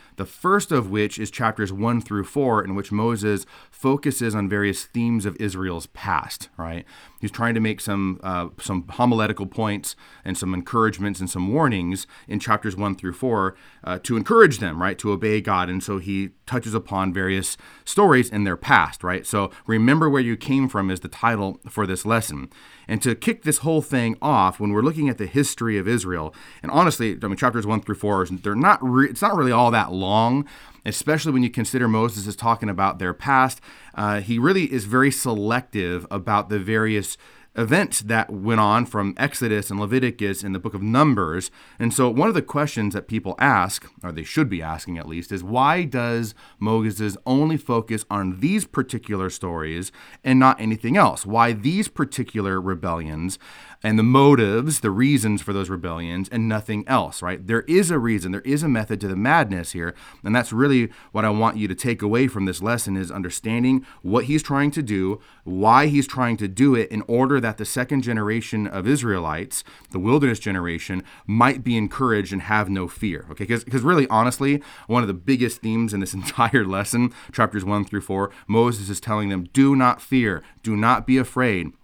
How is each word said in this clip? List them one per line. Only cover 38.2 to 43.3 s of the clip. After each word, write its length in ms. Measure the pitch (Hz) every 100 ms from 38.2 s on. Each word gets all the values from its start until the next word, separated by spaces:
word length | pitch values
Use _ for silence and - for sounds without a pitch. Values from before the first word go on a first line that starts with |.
| -
went 320 | 101 101 113
on 240 | 104 110 123
from 280 | 107 98 -
Exodus 520 | 143 - 120 107 101
and 80 | 101
Leviticus 640 | 101 123 123 - 101 95
and 140 | 101 95
the 40 |
book 140 | 107
of 80 | 98
Numbers. 680 | 104 123 151 107 82 85 - - - -
And 160 | 117
so 160 | 113 123
one 200 | 117 202
of 40 |
the 80 | 175
questions 520 | - 143 151 117 104
that 160 | 101 -
people 260 | 110 98